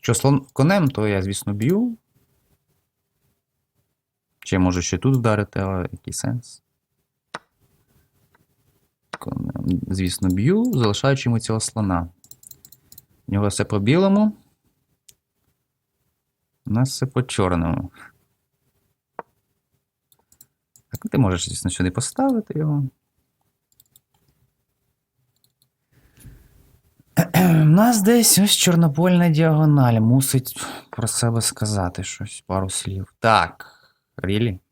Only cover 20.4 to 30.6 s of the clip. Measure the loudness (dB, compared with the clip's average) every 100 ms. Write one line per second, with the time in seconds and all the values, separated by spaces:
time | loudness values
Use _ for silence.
20.4 | _ _ _ _ _ -12 -4 0 0 0
21.4 | -4 -6 -6 -4 -4 -4 -8 -4 -2 -2
22.4 | -4 -4 -2 -2 -4 _ _ _ _ _
23.4 | _ _ _ _ _ _ _ _ _ _
24.4 | _ _ _ _ _ _ _ _ _ _
25.4 | _ _ _ _ _ _ _ _ -20 -20
26.4 | _ _ _ _ _ _ _ -2 2 4
27.4 | 4 6 6 6 6 4 4 4 4 4
28.4 | 4 2 2 4 2 2 2 4 4 4
29.4 | 4 4 4 4 4 4 4 4 2 -2
30.4 | -2 -12